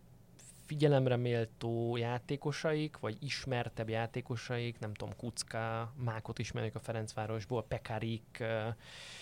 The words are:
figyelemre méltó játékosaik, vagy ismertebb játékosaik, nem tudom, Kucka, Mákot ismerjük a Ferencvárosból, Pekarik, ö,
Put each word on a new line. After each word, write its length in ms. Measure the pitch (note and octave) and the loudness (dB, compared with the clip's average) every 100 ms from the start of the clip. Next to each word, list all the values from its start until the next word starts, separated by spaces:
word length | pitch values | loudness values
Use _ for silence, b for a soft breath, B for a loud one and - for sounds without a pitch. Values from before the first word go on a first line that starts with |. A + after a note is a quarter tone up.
| - - - - - - - | -4 -20 -20 -20 -20 -18 -6
figyelemre 500 | D3+ D3 C#3 B2+ B2 | 4 8 8 8 4
méltó 800 | B2 A#2 A2+ - A#2 A#2 A#2 A#2+ | 4 2 2 -2 0 2 2 2
játékosaik, 1000 | A#2 B2 - C#3+ D3+ C#3+ D#3+ D#3 D3+ - | 2 0 0 -2 0 0 2 2 0 -2
vagy 180 | A2 A2+ | -4 -4
ismertebb 680 | C#3 - C3 B2 A#2 - A2 | -4 -4 0 0 0 -2 0
játékosaik, 880 | A2+ A2+ B2 A#2+ A#2+ - A#2+ A#2+ A2+ | 0 0 -2 -2 -4 -2 -2 -2 -4
nem 160 | G#2+ | -6
tudom, 220 | G#2 A2 G2+ | -6 -6 -6
Kucka, 760 | A#2+ - - A2+ A2+ A2+ A2+ C#3 | -6 -6 -6 -2 0 -2 -4 -2
Mákot 420 | A#2+ A2+ - A#2 | -2 -2 -4 -6
ismerjük 360 | A2+ A#2 A2+ | -4 -2 -2
a 60 | A2 | -4
Ferencvárosból, 840 | - A2+ A2 - G#2+ A2+ G2 B2 | -4 -4 -2 -2 -2 -2 0 -2
Pekarik, 720 | - A#2 - A2 A2+ A2+ - - | 0 -4 -2 -2 0 -2 -6 -4
ö, 280 | A2+ A2+ A2 A#2 B B B B | -2 0 0 -4 B B B B